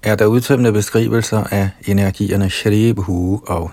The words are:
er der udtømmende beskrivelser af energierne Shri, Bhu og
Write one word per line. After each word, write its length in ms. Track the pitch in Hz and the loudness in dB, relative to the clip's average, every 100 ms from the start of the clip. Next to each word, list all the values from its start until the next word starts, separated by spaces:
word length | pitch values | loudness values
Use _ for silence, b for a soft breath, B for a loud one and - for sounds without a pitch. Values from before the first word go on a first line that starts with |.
er 120 | 110 | -2
der 120 | 104 107 | 2 4
udtømmende 460 | 117 123 135 120 | 2 2 2 2
beskrivelser 720 | 104 101 113 113 117 110 110 | 2 0 0 0 0 0 -4
af 260 | - 104 98 - - | -2 -2 -2 -4 -2
energierne 640 | 101 98 95 101 98 95 | 0 0 0 -2 0 -2
Shri, 420 | - 107 104 113 | -2 0 2 2
Bhu 500 | 101 92 90 90 104 - | 0 -4 -2 -2 -4 -4
og 240 | 90 87 | -6 -6